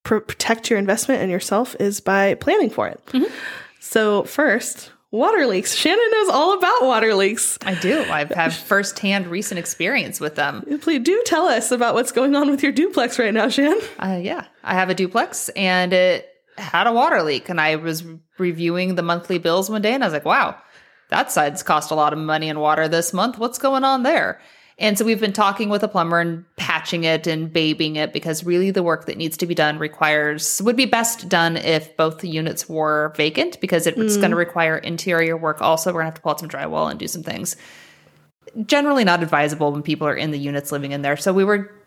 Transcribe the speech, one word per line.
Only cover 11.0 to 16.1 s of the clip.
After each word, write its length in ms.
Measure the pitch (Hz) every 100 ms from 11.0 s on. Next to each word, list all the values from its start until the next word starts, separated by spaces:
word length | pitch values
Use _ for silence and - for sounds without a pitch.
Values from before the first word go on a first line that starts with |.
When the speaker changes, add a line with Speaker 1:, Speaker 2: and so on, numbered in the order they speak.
Speaker 1:
do 180 | 262 415 480
tell 180 | 320 349
us 260 | 233 -
about 220 | 247 233
what's 180 | 220 254
going 240 | 226 269 277
on 140 | 294
with 140 | 277
your 80 | 285
duplex 480 | 240 359 320 254 254
right 160 | 220 226
now, 140 | 220
Shan. 280 | - 285 415 - -
Speaker 2:
Uh, 200 | 190 185
yeah. 260 | 180 349 - _
I 100 | -
have 160 | 180 185
a 60 | 180
duplex, 540 | 185 226 339 - -
and 440 | - 190 185 180
it 380 | 185 185